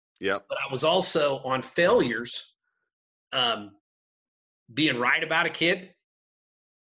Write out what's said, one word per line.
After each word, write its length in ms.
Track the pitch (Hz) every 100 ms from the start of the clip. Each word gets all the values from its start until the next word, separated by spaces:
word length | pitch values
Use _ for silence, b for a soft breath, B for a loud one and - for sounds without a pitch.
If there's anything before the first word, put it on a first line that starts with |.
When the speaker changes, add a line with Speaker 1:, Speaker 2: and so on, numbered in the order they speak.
| _ -
Speaker 1:
Yep. 280 | 95 98 -
Speaker 2:
but 80 | 139
I 120 | 139
was 120 | 131
also 540 | 156 185 - 165 147 135
on 180 | 131 131
failures, 960 | - - 127 123 131 113 120 - - _ _ _ _ _ _ _ -
um, 440 | 131 120 113 104 - _ _ _ _ _ _ _ _ -
being 240 | 113 151 123
right 240 | 123 151
about 220 | 165 165 170
a 40 |
kid. 420 | - 165 185 - _ _ _ _ _ _ _ _ _ _